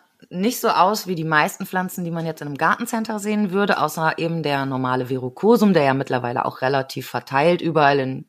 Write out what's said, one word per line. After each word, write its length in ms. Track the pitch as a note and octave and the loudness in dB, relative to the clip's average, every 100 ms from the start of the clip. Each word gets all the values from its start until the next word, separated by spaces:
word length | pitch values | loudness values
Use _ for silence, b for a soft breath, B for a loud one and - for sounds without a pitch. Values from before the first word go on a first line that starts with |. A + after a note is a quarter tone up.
| _ _ - | _ _ -12
nicht 300 | F3+ G#3 B3+ | -4 -2 0
so 80 | A3+ | 0
aus 380 | D#3 F#3 G#3+ F3+ | 4 4 2 -4
wie 80 | |
die 100 | E3+ | -4
meisten 420 | D#3+ D#3 E3 - F#3+ | 0 2 2 -2 -6
Pflanzen, 380 | F#3+ F#3 - | -4 -4 -6
die 60 | E3+ | -6
man 140 | E3 | -4
jetzt 160 | E3 D#3+ | -6 -6
in 80 | D3 | -8
einem 80 | C#3 | -2
Gartencenter 640 | D#3+ - A#3 A3+ A3 G#3+ | 0 0 -2 -4 -4 -6
sehen 320 | G#3 G#3 G3+ | -2 0 0
würde, 260 | F#3+ G3+ - | 2 2 2
außer 360 | D3+ E3+ D#3+ - | 0 0 -2 0
eben 240 | E3 E3 | -2 -2
der 220 | D3 C#3 | -2 -2
normale 420 | C3+ C3 B2+ B2+ B2+ | -2 -2 -2 -2 -2
Verrucosum, 680 | C3 B2+ - G3+ A#3 G#3 | -6 -6 0 4 6 6
der 100 | E3 | 6
ja 100 | C#3 | 4
mittlerweile 520 | C3+ C3+ B2+ A#2+ B2 - | 2 0 -2 -2 -2 -2
auch 160 | - | -2
relativ 440 | C3 C3+ C3 C3+ B2 | 0 0 -2 -8 -8
verteilt 540 | A#2+ - C3+ E3 F3 | -8 -2 2 2 2
überall 400 | E3+ D#3 C#3+ C#3+ | 0 2 4 4
in 240 | C3 C3 | 0 -6